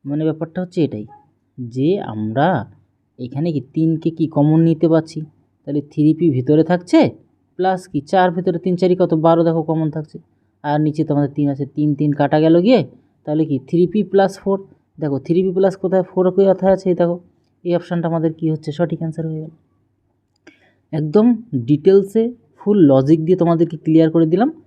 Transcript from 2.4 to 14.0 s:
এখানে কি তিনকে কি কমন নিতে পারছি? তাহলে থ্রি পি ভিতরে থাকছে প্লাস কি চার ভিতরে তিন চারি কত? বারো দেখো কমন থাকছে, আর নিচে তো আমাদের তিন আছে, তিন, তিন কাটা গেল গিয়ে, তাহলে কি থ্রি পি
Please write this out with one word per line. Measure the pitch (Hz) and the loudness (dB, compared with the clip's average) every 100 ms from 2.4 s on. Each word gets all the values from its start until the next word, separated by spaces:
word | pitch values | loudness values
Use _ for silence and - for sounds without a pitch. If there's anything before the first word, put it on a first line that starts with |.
| 160 160 95 - _ _ _ _ | 0 0 -6 -18 _ _ _ _
এখানে | 123 131 170 | -12 -6 -4
কি | 147 120 160 | -4 -6 -2
তিনকে | 160 156 165 165 | -2 -2 -4 -4
কি | 160 151 | -4 0
কমন | 147 160 165 | 2 4 2
নিতে | 160 165 | 2 2
পারছি? | 160 156 156 156 _ _ _ | 0 -2 -12 -14 _ _ _
তাহলে | - 143 143 | -8 -8 -6
থ্রি | - 151 156 | 0 0 2
পি | 170 127 | 0 0
ভিতরে | 127 151 160 | 2 0 2
থাকছে | 180 180 320 233 - _ _ _ - | -4 2 2 2 -2 _ _ _ -4
প্লাস | 190 185 - | -2 -2 -4
কি | 147 143 | -8 0
চার | 190 185 175 | 2 2 0
ভিতরে | 185 170 | -4 -4
তিন | 190 180 | -4 0
চারি | 185 180 | 0 2
কত? | 170 160 160 | 0 2 2
বারো | 165 170 | 4 2
দেখো | 165 160 | 0 -2
কমন | 160 156 160 | -2 -4 -6
থাকছে, | 156 - _ _ _ _ | -12 -18 _ _ _ _
আর | 147 151 151 | -4 0 0
নিচে | 147 151 | -2 -2
তো | |
আমাদের | 143 143 143 | -2 -2 -2
তিন | 143 | -4
আছে, | 139 143 - | -2 -6 -2
তিন, | 151 143 | -2 0
তিন | 151 143 | -2 0
কাটা | 143 156 | 0 2
গেল | 160 170 190 | 4 4 4
গিয়ে, | 247 131 - _ _ | 2 0 -10 _ _
তাহলে | - 151 156 | -6 -4 -2
কি | 135 - | -4 -2
থ্রি | 170 180 | 0 0
পি | 208 | 0